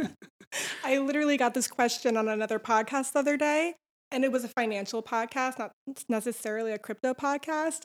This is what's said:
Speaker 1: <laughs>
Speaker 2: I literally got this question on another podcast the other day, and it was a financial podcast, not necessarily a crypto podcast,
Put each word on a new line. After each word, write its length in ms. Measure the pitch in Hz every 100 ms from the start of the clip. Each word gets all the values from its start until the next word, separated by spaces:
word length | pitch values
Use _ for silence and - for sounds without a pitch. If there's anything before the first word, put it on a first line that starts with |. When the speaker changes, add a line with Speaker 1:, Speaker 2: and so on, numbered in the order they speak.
| 254
Speaker 1:
<laughs> 720 | - - _ - - - -
Speaker 2:
I 140 | 269 269
literally 380 | 269 294 294 285
got 180 | 240
this 140 | 254 233
question 480 | - 240 233 247 220
on 140 | 220
another 300 | 214 214 220
podcast 520 | 220 220 220 277 262
the 80 | 294
other 160 | 277 294
day, 400 | 294 302 339 339 _ _ -
and 120 | 262
it 80 | 269
was 140 | 254 240
a 20 |
financial 560 | - 226 208 196 226
podcast, 560 | 220 226 233 269 262 254
not 120 | 220 _ - 269 -
necessarily 640 | 220 233 - 226 214 226
a 80 | 208
crypto 340 | - 214 254
podcast, 680 | 254 285 285 302 311 320 311